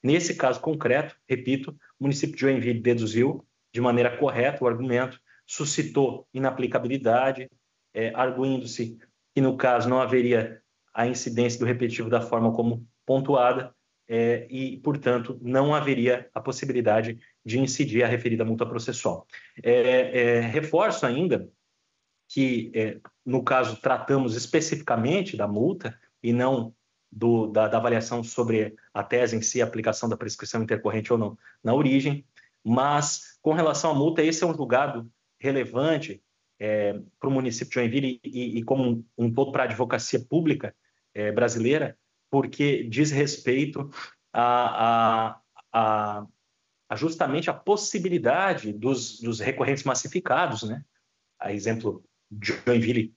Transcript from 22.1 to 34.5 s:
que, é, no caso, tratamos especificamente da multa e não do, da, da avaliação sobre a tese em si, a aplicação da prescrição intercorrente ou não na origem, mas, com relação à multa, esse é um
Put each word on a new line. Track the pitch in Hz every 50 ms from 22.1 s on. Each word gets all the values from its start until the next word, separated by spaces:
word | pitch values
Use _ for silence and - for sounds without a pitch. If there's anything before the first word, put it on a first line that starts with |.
| _ _ _ _
que, | - 139 135 131 123 117 - - -
é, | 113 110 110 - - _ - _ _ _
no | 127 127 131 117
caso, | - 135 131 123 113 110 -
tratamos | - 131 127 127 - - 139 135 131 120 110
especificamente | 120 - - - 160 156 - 151 143 - - 127 113 113 131 170 202 190 202 -
da | 107 104
multa | 104 104 104 120 170 202 175 - 113 - _ _ _ _ _
e | - 117
não | 117 123 123 131 135 123 113 113 _ _ _ _ _ _ _ _
do, | - 107 117 117 120 113 107
da, | 104 107 107 110
da | 104 -
avaliação | 113 113 123 120 110 110 - 120 120 113
sobre | 113 - - 120 113 113 110 107 107 - _ _ _ _
a | 104 101
tese | - - 120 123 120 113
em | 110
si, | 110 - - 127
a | 117
aplicação | 113 - 110 110 113 107 - - 113
da | 110
prescrição | - 117 107 - - - - - 117 110
intercorrente | 110 117 101 - 104 101 110 107 -
ou | 120 117
não | 107 101 110 _ _ - _ _ _
na | 110 120
origem, | 143 151 135 135 135 135 147 143 143 - _ _ - _ _ _ _ _
mas, | 110 117 127 135 143 147 147 147 - - - - - - _
com | _ 156 156
relação | 170 165 156 147 151 - 160
à | 151
multa, | 135 143 165 160 165 151
esse | 160 160 160 185
é |
um | 170